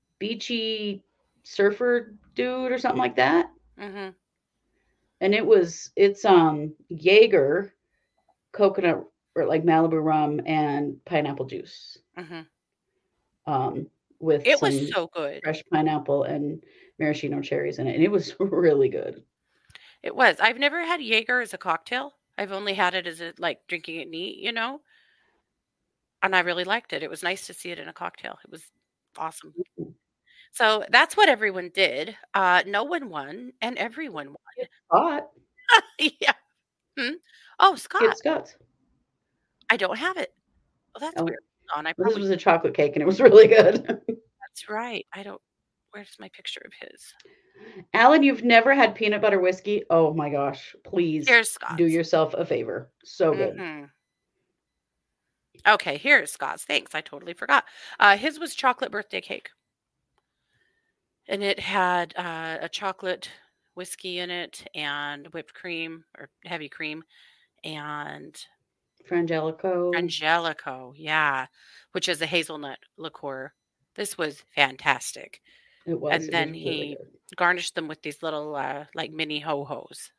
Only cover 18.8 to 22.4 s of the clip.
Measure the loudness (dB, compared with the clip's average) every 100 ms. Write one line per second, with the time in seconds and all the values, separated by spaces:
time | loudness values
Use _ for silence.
18.8 | 2 0 -8 -12 _ _ _ _ _ -20
19.8 | -20 _ -10 2 2 4 0 2 -2 -2
20.8 | -4 -4 -2 -2 0 -4 -4 -8 -4 -4
21.8 | -4 -6 -8 _ _ -8